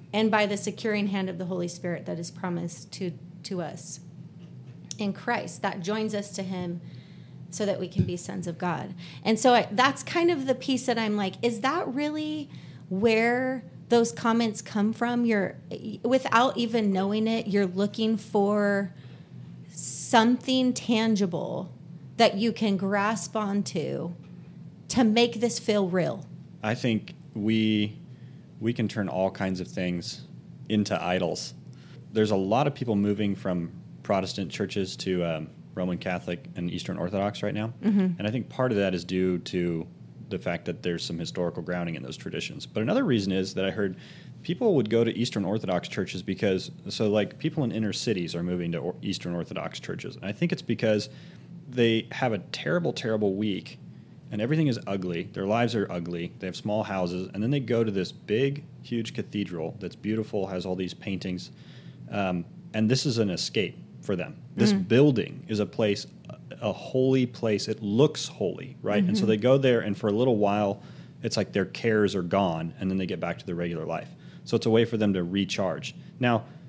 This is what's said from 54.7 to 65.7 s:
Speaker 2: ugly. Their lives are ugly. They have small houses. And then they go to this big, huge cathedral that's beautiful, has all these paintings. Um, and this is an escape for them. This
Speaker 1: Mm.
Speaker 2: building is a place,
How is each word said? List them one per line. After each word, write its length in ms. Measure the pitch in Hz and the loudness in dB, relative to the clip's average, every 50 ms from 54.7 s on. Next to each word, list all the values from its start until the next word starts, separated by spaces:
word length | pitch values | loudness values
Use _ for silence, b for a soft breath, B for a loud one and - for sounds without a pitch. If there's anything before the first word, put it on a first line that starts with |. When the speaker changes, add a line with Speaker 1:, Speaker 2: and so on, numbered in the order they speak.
| 113 - - | 2 0 -2
Speaker 2:
ugly. 440 | 98 98 98 92 90 85 85 87 - - | -4 -4 -2 -2 -2 -2 -4 -4 -4 -4
Their 140 | - 95 | -2 0
lives 300 | 98 107 117 120 113 113 | 2 4 4 4 2 2
are 100 | 110 101 - 90 | 0 0 0 -2
ugly. 400 | 87 85 87 87 85 87 87 - - | -4 -4 -4 -4 -4 -6 -6 -8 -8
They 80 | 98 92 | -8 -8
have 80 | 85 | -6
small 260 | - - 104 104 107 104 | -6 -4 -2 0 0 0
houses. 480 | 104 98 95 90 87 90 90 92 - - | 0 0 0 0 0 0 -2 -4 -4 -4
And 100 | 101 107 | -2 0
then 80 | 123 147 | 0 0
they 80 | 143 | 0
go 240 | 123 113 120 117 117 | 0 2 2 2 2
to 60 | 110 | 2
this 200 | 98 98 90 - | 2 0 0 -2
big, 540 | - - - - 104 117 135 139 143 143 - - - - - | -4 -8 -4 0 0 2 2 2 0 -4 -8 -14 -16 -18 -8
huge 320 | - 120 117 113 - - | -4 -4 -2 -2 -4 -4
cathedral 640 | - 95 - - 104 101 87 90 82 80 82 - - | -6 -6 -4 -4 -4 -4 -4 -4 -4 -4 -6 -6 -6
that's 180 | 92 87 - | -8 -10 -8
beautiful, 520 | - - 104 110 110 107 - - 101 95 98 | -6 -4 -2 0 0 -2 -2 -2 -2 -2 -2
has 180 | 95 92 87 | -2 -4 -4
all 80 | 95 92 | -2 -2
these 180 | 92 95 87 - | -2 -4 -4 -6
paintings. 600 | - - 101 95 90 - 95 90 87 - - B B B B B B B B B B B - | -8 -6 -6 -4 -4 -4 -4 -4 -6 -6 -10 B B B B B B B B B B B -6
Um, 340 | 110 104 98 92 90 87 85 - - - - - - | -2 0 0 0 0 -2 -4 -6 -12 -18 -14 -6 -2
and 160 | 110 110 107 | 0 2 4
this 160 | 131 135 - | 4 2 2
is 120 | 151 113 117 | 2 2 2
an 120 | 107 98 | 2 2
escape 480 | 87 - - - - 110 95 85 - - - - - - - | 0 -2 -4 -2 0 -2 -2 -2 -4 -10 -16 -18 -18 -10 -4
for 140 | - 98 | -4 -2
them. 240 | 87 87 - - - - - - | -2 -2 -6 -10 -14 -18 -8 0
This 180 | - - 107 101 | 2 4 4 4
Speaker 1:
Mm. 160 | 98 92 92 | 2 2 4
Speaker 2:
building 560 | 113 127 143 151 131 107 90 - - - - - | 6 8 8 8 6 4 0 -2 -6 -10 -8 -4
is 120 | 110 104 | -2 0
a 60 | 104 | 0
place, 400 | - | -2